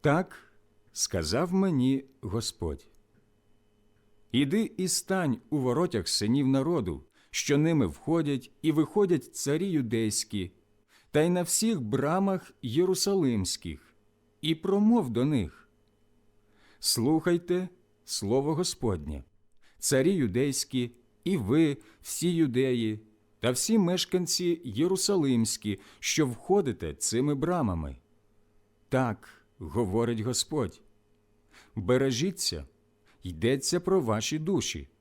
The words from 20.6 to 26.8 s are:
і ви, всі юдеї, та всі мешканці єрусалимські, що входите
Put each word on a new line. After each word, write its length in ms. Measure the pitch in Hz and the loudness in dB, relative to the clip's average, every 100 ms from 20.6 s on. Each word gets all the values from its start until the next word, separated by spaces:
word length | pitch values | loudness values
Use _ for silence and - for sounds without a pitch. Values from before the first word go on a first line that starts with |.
| - 127 120 - _ _ | -4 -4 -4 -8 _ _
і 140 | 170 190 | -2 -2
ви, 400 | 98 147 160 139 - _ | 2 2 2 0 -12 _
всі 340 | - - 165 165 | -12 -4 0 2
юдеї, 640 | 151 120 131 123 110 107 - _ _ _ | 2 2 0 0 -2 -4 -10 _ _ _
та 120 | 117 | -2
всі 260 | 123 - 226 | 0 2 4
мешканці 840 | 175 180 - 185 175 - 175 170 | 4 0 0 -2 0 -2 0 -2
єрусалимські, 1160 | 131 104 170 190 - 196 139 123 110 - 104 95 - - | -4 -2 0 2 2 2 4 2 2 -2 -4 -6 -10 -10
що 280 | - - 143 | -4 0 0
входите 680 | 117 - 202 151 101 | -2 2 2 2 -4